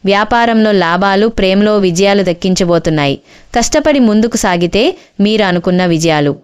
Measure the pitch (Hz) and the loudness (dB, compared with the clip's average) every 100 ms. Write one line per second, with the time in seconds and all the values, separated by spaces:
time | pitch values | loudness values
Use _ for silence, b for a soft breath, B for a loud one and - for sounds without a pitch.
0 | 190 196 208 240 233 226 214 202 170 175 | 0 0 0 0 2 2 2 2 0 0
1 | 196 196 220 - 190 190 208 214 190 170 | 0 0 0 0 0 2 2 0 0 0
2 | 196 196 180 170 190 185 180 170 165 156 | 0 2 0 -2 -2 -2 0 0 0 -2
3 | 143 135 b b b 240 233 302 311 285 | -2 -4 b b b -4 -2 0 0 2
4 | 240 214 226 220 214 180 175 196 277 370 | 2 2 0 -2 -2 -2 -2 0 -2 -4
5 | B B 202 214 202 175 175 180 180 165 | B B -2 0 0 0 0 0 0 0
6 | 165 151 143 143 | 0 0 0 -4